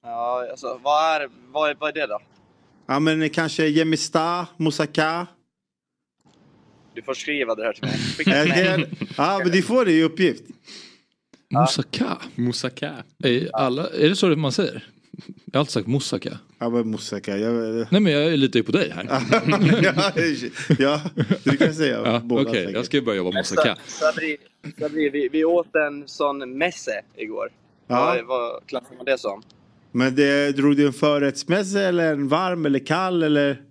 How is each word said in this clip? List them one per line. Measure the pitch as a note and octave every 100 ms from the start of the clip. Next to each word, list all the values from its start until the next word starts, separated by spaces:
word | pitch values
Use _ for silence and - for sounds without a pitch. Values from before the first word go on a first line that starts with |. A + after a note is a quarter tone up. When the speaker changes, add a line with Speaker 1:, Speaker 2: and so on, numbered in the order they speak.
Speaker 1:
Ja, | A#2+ A#2 A#2+ B2 B2
alltså, | - B2+ B2+
vad | C3 D3 D#3+ D#3
är, | C#3 B2 B2
vad | C#3 D3+
är, | C#3+
vad | D3+ D3
är |
det | C3+
då? | G#2 _ _ _ _ _ _ -
Speaker 2:
Ja, | C3+
men | D#3 D#3 D#3
kanske | D3+ D#3+ - D#3
gemista, | D3+ D#3+ D#3 - E3 D#3+ F3 F3 -
moussaka. | D#3 D3 D3+ D3+ D#3 E3+ F3 _ _ _ _ _ _ _ _ _ _ _ _ _ _ _ _
Speaker 1:
Du | A#2
får | A#2
skriva | C3 - D3 A#2+ A2
det |
här | A2+
till | G2+
mig. | - -
Speaker 2:
<laughs> | - -
Speaker 1:
Skicka | D#3 C#3
ett | D#3+
Speaker 2:
Ja, | F3
det | F#3
Speaker 1:
mail. | F#3
Speaker 2:
är, | D3+ - - -
ja, | D3+ G3
men | F3+
du | F3+
får | F#3+ B3 A3
det |
i | D#3+
uppgift. | D#3+ D#3+ F3+ A#2+ - - - - - _ _ _ _ _ _
Speaker 3:
Moussaka? | A#2+ B2+ - - - B3+ - - -
Speaker 4:
Moussaka. | B2 A#2 B2+ - D3 C#3+ - _
Speaker 3:
Är | C#3 B2 -
alla, | - C3 C3 F3
är | - D3+
det | G3
så | F#3+
man | D3+ D3
säger? | A#2+ F3+ - - _ _ - - - -
Jag |
har | C3
alltid | D3
sagt | A#2+ G2+
moussaka. | C3+ - G#2 - - _ _
Speaker 2:
Ja, | A#2
men | A#2+ A2+
moussaka, | G#2 - G2+ - G2
jag | A2 A#2 A2+ A2+ A2
Speaker 3:
Nej, | F#3
men | G3+
jag | D3
är | D#3 D#3
lite | C3 B2+
på | -
dig | E3+ F#2
här. | E2+ F#2+
Speaker 2:
<laughs> | C3+ - A3+ - G3+ F3+ A3
Ja, | F#3 F3 G3 E3 E3 C3+ A#2+ - - D3+
ja, | C#3 D3 D3 - G#2 -
du | - C#4
kan | C4
säga | D#3 D3 A2+ A2+
Speaker 3:
Ja, | A#2
Speaker 2:
båda | A#2 A#2+ C3+
Speaker 3:
okej, | A#2
Speaker 2:
säkert. | F#2 G2
Speaker 3:
jag | B2
ska | C#3+
börja | A#2 G2+
jobba | F2+
Speaker 1:
Men | C3
Speaker 3:
moussaka. | - - D3 G2 -
Speaker 1:
Sa-, | - D#3
Sabri, | D#3 D#3+ D3 - _ D#3 D#3+
Sabri, | D3+ D3+ D3
vi, | C#3+ B2+
vi | D3+ D#3+
åt | F3 D#3+ D#3+
en | D3+ C#3+ C#3+
sån | - D3 C#3 C3 C3
messe | E3+ E3+ - G#2 - -
igår. | A2 G#2 G2+ _ _ _ _
Speaker 2:
Ja. | B2 B2
Speaker 1:
Vad, | B2 A#2
vad | B2+ A#2+ B2 -
klassar | C3 - B2
man | B2+
det | C3
som? | A2 G2+ - _ _ _ _
Speaker 2:
Men | B2 C3 C3
det, | C#3+ C#3+ C#3+
drog | C3+ C#3 C#3+
du | C#3+
en |
förrättsmesse | C3+ D3+ D3 C#3 C3+ - F3+ F#3+ G3+
eller | F#3+ F3 E3
en | D3 C#3
varm | D3+ F#3 F3 D3+
eller | C3+ C#3
kall, | D#3+ F#3+ F3+
eller? | D#3 D3 C#3+ C3+ -